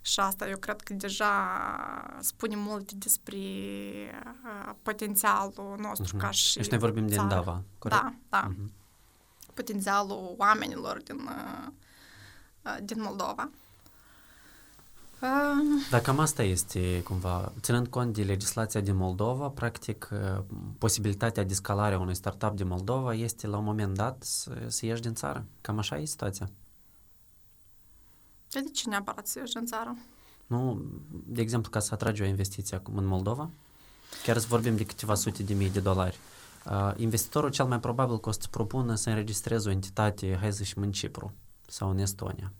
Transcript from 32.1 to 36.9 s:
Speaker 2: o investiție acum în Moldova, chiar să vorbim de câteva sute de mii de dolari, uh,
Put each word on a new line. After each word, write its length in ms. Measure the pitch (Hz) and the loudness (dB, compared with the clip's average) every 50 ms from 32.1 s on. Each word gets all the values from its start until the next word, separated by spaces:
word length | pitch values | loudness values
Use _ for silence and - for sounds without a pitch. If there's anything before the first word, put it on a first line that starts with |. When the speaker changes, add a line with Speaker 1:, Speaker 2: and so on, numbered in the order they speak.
| 107 101 101 | 2 2 2
Speaker 2:
o 20 | |
investiție 520 | 98 98 98 98 98 - - 98 - - | 2 2 2 0 0 -2 -4 -6 -4 -4
acum 200 | 92 - - 104 | -4 -4 -4 -2
în 80 | 101 98 | 0 2
Moldova, 460 | 95 95 92 95 101 117 131 151 165 - - - - - - - - - - - - - - - | 2 2 2 2 2 0 -2 -4 -6 -8 -12 -20 -20 -20 -20 -20 -20 -20 -20 -20 -16 -14 -6 2
chiar 160 | - 117 117 | 2 4 4
să 80 | 107 | 4
vorbim 300 | 110 120 117 113 123 113 | 4 2 4 4 4 2
de 100 | 107 107 | 2 0
câteva 280 | - - - - 107 107 | -2 -4 -8 0 2 2
sute 280 | 98 - - 98 - 101 | 2 2 0 -2 -2 -2
de 120 | 98 104 | 0 2
mii 160 | 98 98 95 | 2 4 4
de 100 | 92 101 | 4 4
dolari, 380 | 95 98 95 95 92 92 90 - - - - - - - - - - | 4 4 4 4 4 2 0 -4 -10 -20 -20 -20 -20 -20 -20 -14 -6
uh, 260 | - - 98 98 101 | -2 0 2 2 2